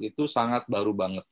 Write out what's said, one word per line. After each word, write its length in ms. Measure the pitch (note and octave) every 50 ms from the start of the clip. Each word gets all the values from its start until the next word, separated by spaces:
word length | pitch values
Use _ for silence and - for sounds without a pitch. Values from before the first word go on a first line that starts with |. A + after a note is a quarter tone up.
| G#2+
itu 260 | A2 - - D3+ C#3+
sangat 380 | - A#2+ A#2 A#2 A#2+ A#2+ - -
baru 220 | A#2+ G2+ G2+ G#2+ G#2
banget. 320 | G2 F#2 F#2 F#2+ F#2 - _